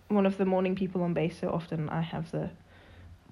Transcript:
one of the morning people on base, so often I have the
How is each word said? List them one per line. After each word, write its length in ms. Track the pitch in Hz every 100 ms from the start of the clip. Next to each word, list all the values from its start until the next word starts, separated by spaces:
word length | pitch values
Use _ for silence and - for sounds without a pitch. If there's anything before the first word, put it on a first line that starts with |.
| -
one 180 | 208 196
of 100 | 196
the 80 |
morning 300 | 190 190 185
people 280 | 190 185 190
on 120 | 175
base, 240 | 165 160 170
so 80 | 180
often 380 | 170 165 160 151
I 140 | 165
have 280 | 165 147 165
the 200 | 156 156 - - - - - - - -